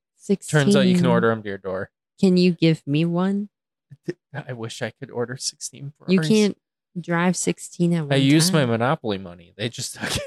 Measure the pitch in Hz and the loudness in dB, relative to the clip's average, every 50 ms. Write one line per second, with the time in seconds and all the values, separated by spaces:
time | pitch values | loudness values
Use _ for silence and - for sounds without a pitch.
0 | _ _ _ _ - - 196 - - - 151 151 139 196 202 - - 185 180 180 | _ _ _ _ -4 -2 -2 -2 -2 0 0 2 4 4 4 4 4 4 4 4
1 | 156 127 117 117 113 113 113 110 104 104 98 95 95 95 95 98 104 - _ _ | 4 2 2 2 2 2 0 -2 -4 -8 -10 -8 -8 -6 -6 -6 -8 -10 _ _
2 | _ _ _ - - 190 180 180 180 185 170 - 160 165 160 - _ 143 143 151 | _ _ _ 0 2 4 4 4 4 4 2 2 2 2 2 0 _ -2 -2 0
3 | 165 170 170 175 185 196 196 202 208 202 _ _ _ _ _ _ _ _ 143 - | 0 0 0 -2 -2 -2 -2 -4 -6 -8 _ _ _ _ _ _ _ _ -20 -14
4 | _ - - - _ _ - 131 - - 127 117 110 110 - - 123 110 - _ | _ -12 -12 -12 _ _ -14 -14 -12 -12 -12 -10 -10 -12 -10 -10 -10 -10 -10 _
5 | 135 113 - 120 120 113 127 131 - - - _ - - - 127 139 143 - _ | -16 -10 -8 -6 -6 -6 -8 -8 -10 -10 -10 _ -12 -16 -14 -14 -16 -16 -16 _
6 | _ - 185 190 160 156 220 214 208 202 - - _ _ _ _ _ _ _ 180 | _ 0 0 0 2 2 2 4 2 2 0 -4 _ _ _ _ _ _ _ -12
7 | 160 170 170 170 175 185 175 - - 180 175 - - - - - 175 170 175 170 | -6 -4 -2 0 0 0 0 0 -2 -4 -4 -4 -8 -14 -4 -2 0 0 0 0
8 | 151 143 143 135 135 135 147 160 160 180 190 156 135 117 117 110 117 131 151 - | 0 0 0 2 4 4 4 4 4 4 2 2 2 2 0 0 0 0 0 -2
9 | - 113 101 95 95 87 87 90 85 87 101 - 107 120 - - - - - - | -2 -4 -4 -4 -6 -10 -16 -18 -20 -20 _ -8 -8 -8 -8 -8 -10 -12 -10 -10
10 | - - - - 571 | -8 -6 -6 -6 -8